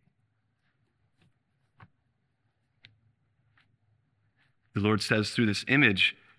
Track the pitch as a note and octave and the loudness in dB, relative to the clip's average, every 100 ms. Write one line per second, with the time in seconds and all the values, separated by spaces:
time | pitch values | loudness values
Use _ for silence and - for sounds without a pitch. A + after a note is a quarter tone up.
0 | _ _ _ _ _ _ _ _ _ _ | _ _ _ _ _ _ _ _ _ _
1 | _ _ _ _ _ _ _ _ - _ | _ _ _ _ _ _ _ _ -20 _
2 | _ _ _ _ _ _ _ _ - _ | _ _ _ _ _ _ _ _ -20 _
3 | _ _ _ _ _ _ _ _ _ _ | _ _ _ _ _ _ _ _ _ _
4 | _ _ _ _ _ _ _ - G#2 G#2+ | _ _ _ _ _ _ _ -2 0 0
5 | - A2 G#2 - A2+ G2+ - C3+ B2+ F#2+ | 0 -2 -2 -2 -2 -2 0 2 2 2
6 | - - _ | -2 -4 _